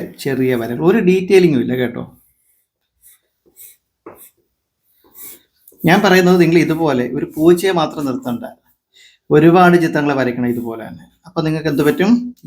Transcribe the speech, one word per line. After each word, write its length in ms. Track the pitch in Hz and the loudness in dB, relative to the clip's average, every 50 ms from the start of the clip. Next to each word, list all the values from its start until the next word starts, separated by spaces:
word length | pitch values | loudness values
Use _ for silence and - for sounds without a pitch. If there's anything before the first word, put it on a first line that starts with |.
| - - - - - | -6 -10 -14 -10 -8
ചെറിയ 280 | 139 135 123 131 127 127 117 | -6 -4 -2 -2 -2 -2 -2
വരകൾ, 220 | 113 113 120 120 156 170 | -4 -6 -6 -2 0 0
ഒരു 100 | 196 226 190 180 | 0 2 2 2
ഡീറ്റെയിലിങ്ങും 560 | 185 190 185 185 202 190 180 170 147 123 113 | 0 0 0 2 2 4 4 4 2 0 -2
ഇല്ല 100 | 120 127 127 | -2 -2 -4
കേട്ടോ. 220 | 127 117 - 123 120 - - _ _ _ _ _ _ _ _ _ _ _ _ _ _ _ _ _ _ - _ _ _ _ _ _ _ _ _ - - - _ _ _ _ _ _ _ - - - - _ _ _ _ _ _ _ _ _ _ _ _ _ _ _ _ _ _ - - - - - _ _ _ _ _ _ _ _ - 160 | -4 -4 -6 -10 -14 -16 -18 _ _ _ _ _ _ _ _ _ _ _ _ _ _ _ _ _ _ -20 _ _ _ _ _ _ _ _ _ -20 -20 -20 _ _ _ _ _ _ _ -20 -20 -20 -20 _ _ _ _ _ _ _ _ _ _ _ _ _ _ _ _ _ _ -20 -20 -20 -20 -20 _ _ _ _ _ _ _ _ 0 2
ഞാൻ 80 | 175 202 214 | 2 4 4
പറയുന്നത് 320 | 196 185 185 180 180 185 180 170 | 4 4 4 4 4 4 4 4
നിങ്ങൾ 160 | 165 165 170 156 | 4 4 2 2
ഇതുപോലെ 420 | 160 156 156 165 151 135 123 123 127 123 147 | 0 -2 -2 -2 -2 -2 -2 -4 -4 -6 -8
ഒരു 100 | 160 - - 156 | -8 -8 -6 0
പൂച്ചയെ 360 | 156 170 175 175 190 190 185 170 | 2 4 4 4 2 -2 -2 -2
മാത്രം 240 | 151 147 - 156 143 135 | -4 -4 -6 -6 -6 -6
നിർത്തണ്ട, 360 | 123 127 - 127 120 113 107 104 - _ _ _ _ _ _ _ _ _ _ _ _ _ _ - 147 | -6 -6 -8 -8 -8 -8 -10 -14 -18 _ _ _ _ _ _ _ _ _ _ _ _ _ _ 0 2
ഒരുപാട് 400 | 151 151 170 165 185 180 175 175 165 165 | 4 4 6 6 6 6 6 4 4 2
ചിത്രങ്ങൾ 300 | 160 - 151 147 143 139 135 | 0 -2 -2 -2 -2 -2 -2
വരയ്ക്കണം 320 | 127 123 120 123 123 120 117 | -2 -4 -4 -4 -4 -4 -4
ഇതുപോലെ 280 | 120 113 117 113 110 110 120 | -6 -8 -10 -12 -12 -14 -16
തന്നെ. 180 | - - - _ _ _ _ - | -18 -20 -20 _ _ _ _ -10
അപ്പം 160 | _ 170 156 | _ -6 -4
നിങ്ങൾക്ക് 240 | 156 156 160 151 160 143 | -4 -4 -4 -4 -4 -2
എന്ത് 100 | 135 131 147 | 0 0 0
പറ്റും, 240 | - - 185 208 240 240 - - - _ - | 0 0 0 0 0 0 -2 -6 -12 _ -6